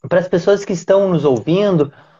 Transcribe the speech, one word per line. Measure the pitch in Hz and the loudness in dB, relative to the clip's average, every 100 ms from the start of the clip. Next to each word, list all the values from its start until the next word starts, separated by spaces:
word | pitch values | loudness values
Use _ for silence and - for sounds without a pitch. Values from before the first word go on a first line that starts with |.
| - | 0
para | 180 | -2
as | 175 | 0
pessoas | 180 185 196 - | -2 0 0 -2
que | |
estão | 180 - 196 196 | -8 0 2 2
nos | 170 | 0
ouvindo | 143 123 143 180 208 175 139 _ _ _ | 0 0 0 0 2 0 -2 _ _ _